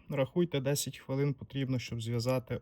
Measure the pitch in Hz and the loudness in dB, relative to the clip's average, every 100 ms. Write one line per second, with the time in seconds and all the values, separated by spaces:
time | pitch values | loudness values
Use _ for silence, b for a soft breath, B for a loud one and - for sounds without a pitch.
0 | B - 180 180 175 139 131 143 - - | B 0 0 2 2 2 2 0 -2 -6
1 | - 135 143 135 - 135 131 131 - 117 | -4 2 2 0 -4 -4 0 0 -2 -4
2 | 113 120 117 131 - 123 | -2 0 2 0 0 -6